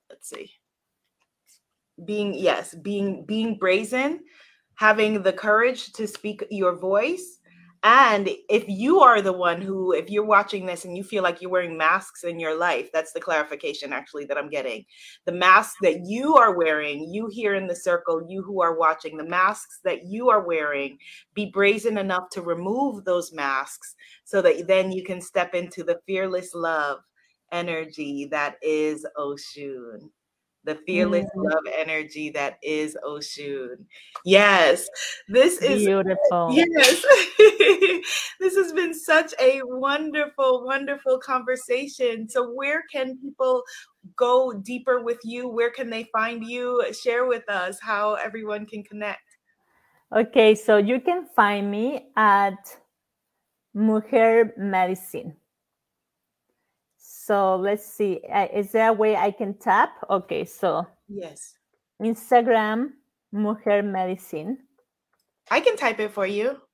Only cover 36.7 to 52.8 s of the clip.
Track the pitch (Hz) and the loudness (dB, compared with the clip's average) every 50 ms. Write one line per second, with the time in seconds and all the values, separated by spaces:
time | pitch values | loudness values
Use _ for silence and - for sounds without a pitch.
36.7 | 330 302 269 254 339 - - 554 554 415 349 - - - 427 427 - - 403 480 | 4 6 6 6 6 4 6 6 6 6 6 -2 8 10 10 10 10 8 4 4
37.7 | 381 359 381 359 370 349 - - - - - - - _ 370 370 359 392 381 339 | 6 6 4 2 2 0 -4 -4 -4 -4 -6 -8 -10 _ -2 0 2 2 0 0
38.7 | 311 330 349 330 330 311 - - 311 320 320 311 - - 262 254 269 269 262 247 | 0 -2 -2 -2 -4 -8 0 4 4 4 4 2 -2 4 4 4 4 4 -2 -8
39.7 | 254 254 262 277 277 294 311 311 285 302 294 294 294 - 269 262 254 254 240 254 | -6 -4 -2 -2 -2 -2 -2 -4 -2 -2 -4 -4 -2 0 2 2 2 2 0 -4
40.7 | 269 277 277 277 285 277 - 262 262 254 262 - 262 254 240 240 254 254 - - | -4 -4 -4 -6 -8 -6 -2 -2 -2 -2 -2 -4 -4 -4 -2 -4 -6 -6 -4 -4
41.7 | 247 254 277 285 - - 254 240 226 226 226 220 - 262 247 240 233 262 277 285 | -4 -4 -4 -8 -6 -4 -4 -4 -2 -4 -10 -6 -4 -4 -4 -4 -6 -6 -4 -4
42.7 | 294 320 320 - - 285 262 262 262 262 262 277 - _ 262 254 254 247 254 - | -4 -4 -6 -8 -8 -6 -6 -6 -8 -12 -14 -16 -6 _ 0 0 0 0 -2 -8
43.7 | - - - _ _ _ _ 185 _ - 247 240 247 254 262 254 226 202 196 202 | -16 -20 -20 _ _ _ _ -16 _ -2 0 2 4 2 2 0 -4 -8 -10 -10
44.7 | 247 247 247 262 254 247 233 233 233 233 220 220 233 247 247 247 226 226 233 240 | -10 -8 -2 -2 -2 -2 0 -4 -6 -6 -8 -12 -10 -8 -8 -6 -2 -2 -2 -2
45.7 | 240 262 262 233 226 220 226 - - 220 220 233 240 233 220 226 240 247 247 247 | -2 -6 -8 -8 -8 -8 -10 -4 -4 -2 -2 -2 -4 -8 -10 -10 -8 -6 -4 -2
46.7 | 247 240 220 - 214 - - 247 233 240 254 254 240 233 - - 202 190 180 185 | 0 0 -2 -2 -4 -4 -4 -2 0 0 0 0 -2 -4 -4 -6 -4 -4 -4 -6
47.7 | 196 185 - 220 214 202 208 214 214 - - 214 202 226 214 214 208 208 214 214 | -8 -10 -6 -4 -2 0 0 -2 -2 -2 -6 -8 -8 -10 -8 -8 -8 -8 -8 -12
48.7 | - 214 202 _ 208 208 208 208 190 - _ _ _ _ _ _ _ _ _ _ | -14 -16 -16 _ -12 -10 -10 -10 -10 -10 _ _ _ _ _ _ _ _ _ _
49.7 | _ _ _ _ _ _ _ _ - 214 233 220 - 269 220 220 214 214 - - | _ _ _ _ _ _ _ _ 0 0 0 2 4 6 6 6 6 4 4 4
50.7 | 214 208 202 202 247 262 254 - 349 370 320 - - - 214 202 208 202 202 202 | 4 4 4 4 0 0 0 -2 -2 -2 -4 -4 2 2 2 2 2 -2 -4 -4
51.7 | 202 208 226 262 302 254 - _ _ 220 220 208 202 202 202 196 190 196 _ - | -4 -4 -4 -4 -6 -8 -10 _ _ 2 4 4 6 4 4 2 -2 -6 _ -20
52.7 | - - | -20 -20